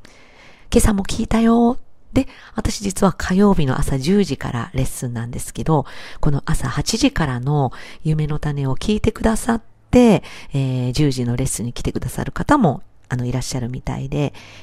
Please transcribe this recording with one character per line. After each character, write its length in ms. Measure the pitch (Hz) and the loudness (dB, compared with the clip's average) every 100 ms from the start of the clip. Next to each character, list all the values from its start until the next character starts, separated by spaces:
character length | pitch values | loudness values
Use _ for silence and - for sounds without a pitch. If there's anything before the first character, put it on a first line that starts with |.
| - - - - - - - | -20 -20 -20 -20 -20 -20 0
「今 80 | 240 | 2
朝 140 | - | 4
も 100 | 196 | 2
聞 200 | 190 - | -2 -4
い 40 | 226 | 0
た 140 | 226 | 2
よ」。 360 | 226 233 233 254 - - - | 4 4 4 0 -8 -20 -2
で、 140 | - 269 - - - | -2 -2 -8 -12 -6
私 260 | 214 - | -4 -4
実 240 | 202 - 196 | -6 2 0
は 60 | |
火 220 | - - | 2 0
曜 200 | 185 202 | 4 4
日 120 | 185 139 | 4 2
の 120 | 131 | 2
朝 220 | 143 135 | 0 0
十 240 | 135 202 | 2 2
時 140 | 170 139 | 2 -2
か 160 | 131 | -6
ら 180 | 123 113 | -6 -6
レ 100 | 127 | -2
ッ 20 | 131 | -4
ス 240 | - 127 | -4 -6
ン 40 | |
な 120 | 117 117 | -6 -8
ん 60 | |
で 80 | 123 | -8
す 140 | - | -10
け 120 | - - | -4 2
ど、 200 | 156 - - - - | 2 0 -10 -12 0
こ 100 | - | 2
の 120 | 139 - | 2 2
朝 240 | 156 127 | 0 0
八 280 | 120 - 220 | -2 -2 2
時 140 | 285 | 2
か 140 | - 151 | 2 -2
ら 160 | 123 | -2
の 320 | 127 147 131 - - - | 0 0 0 -4 -16 -8
夢 240 | 156 156 151 | -2 -2 0
の 120 | 151 | -2
種 280 | 156 143 135 | -2 -2 -2
を 100 | 131 | -2
聞 180 | - 214 | 0 0
い 60 | |
て 100 | - | 0
く 120 | - | 0
だ 120 | 226 220 | 0 0
さ 200 | - 226 | -2 -4
っ 60 | - - - | -4 -20 2
て、 320 | 247 247 170 - - - | 6 8 6 2 -16 -6
え 380 | 139 135 127 123 | -2 -2 -2 -2
ー、 20 | |
十 180 | 123 151 | 2 0
時 140 | 127 120 | 0 -2
の 100 | 120 | 0
レ 80 | |
ッ 40 | 135 | -2
ス 140 | - | -4
ン 40 | 117 | -6
に 80 | |
来 100 | - | -4
て 80 | - | -4
く 80 | - | -4
だ 80 | 123 | -6
さ 160 | - | -4
る 80 | - | -6
方 260 | - 175 294 | -4 2 4
も、 260 | 180 120 - - - | 4 0 -10 -18 -8
あ 80 | 127 | -4
の、 80 | 123 | -2
い 80 | |
ら 80 | 123 | -4
っ 20 | |
し 100 | - | -4
ゃ 60 | 131 | -6
る 100 | 120 | -6
み 120 | 131 | -6
た 160 | - 123 | -6 -6
い 100 | 135 | -4
で、 260 | 143 143 - - - | -2 -2 -4 -20 -18